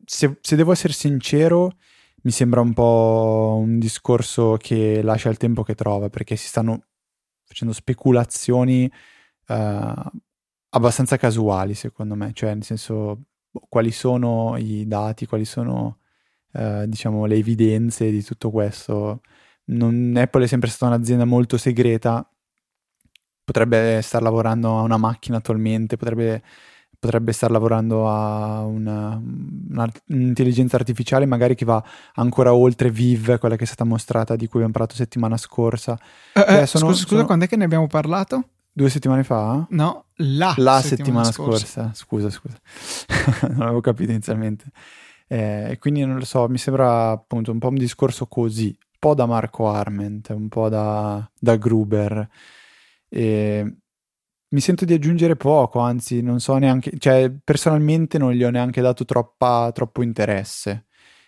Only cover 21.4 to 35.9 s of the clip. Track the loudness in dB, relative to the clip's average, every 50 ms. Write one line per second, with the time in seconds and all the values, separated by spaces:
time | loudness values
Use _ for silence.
21.4 | 2 2 -2 -2 0 0 2 2 2 2 2 0 0 -2 -2 -2 -6 -10 _ _
22.4 | _ _ _ _ _ _ _ _ _ _ _ _ _ _ _ _ _ _ _ _
23.4 | _ -4 0 2 2 4 4 4 4 4 2 0 0 -2 -2 0 0 2 2 2
24.4 | 0 0 0 0 0 0 0 0 2 2 2 2 2 0 -2 -4 -6 -6 -6 -4
25.4 | -2 -2 -2 -2 -2 -2 -2 -2 -2 -4 -6 -6 -4 -4 -2 -2 -2 -2 -2 -4
26.4 | -8 _ -20 -20 -20 -20 _ _ _ _ _ _ -4 0 0 2 0 0 0 0
27.4 | 0 2 2 2 2 2 2 0 0 0 0 0 0 0 0 -2 -2 -4 -4 -4
28.4 | -6 -6 -6 -6 -6 -6 -6 -6 -6 -6 -6 -6 -6 -6 -8 -8 -8 -10 -10 -10
29.4 | -10 -12 -12 -12 -10 -8 -4 -4 -4 -4 -4 -10 _ -4 -2 0 0 0 0 2
30.4 | 2 2 2 2 2 2 2 0 0 -2 -4 -4 -2 0 2 2 2 2 2 2
31.4 | 2 2 2 0 2 0 0 0 0 -6 -16 -20 -20 -12 _ -2 -2 0 2 4
32.4 | 6 6 8 8 6 6 4 4 0 0 2 2 2 2 2 2 2 2 2 2
33.4 | 2 0 0 0 -4 -6 -4 -4 -2 0 0 -2 -2 -2 -2 -2 0 0 -2 -4
34.4 | -4 -2 0 0 0 0 0 -2 -4 -4 -4 -6 -6 -4 -2 -2 -2 -2 -2 -4
35.4 | -6 -6 -4 -2 0 0 -2 -2 -6 -8